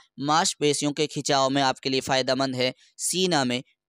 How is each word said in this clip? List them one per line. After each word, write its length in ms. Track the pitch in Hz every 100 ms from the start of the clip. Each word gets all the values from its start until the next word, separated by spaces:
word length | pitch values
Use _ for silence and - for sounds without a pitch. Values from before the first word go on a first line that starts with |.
| _ -
ماش 400 | 143 160 185 -
پیشیوں 360 | 147 139 147
کے 140 | 143 151
کھچاؤ 420 | 151 135 139 135
میں 120 | 139
آپ 180 | 131 127
کے 100 | 135
لیے 120 | 131
فائدہ 320 | - 135 127 131
مند 200 | 135 127
ہے، 160 | 127 - _ -
سینہ 460 | - 175 185 156
میں، 180 | 127 123 - _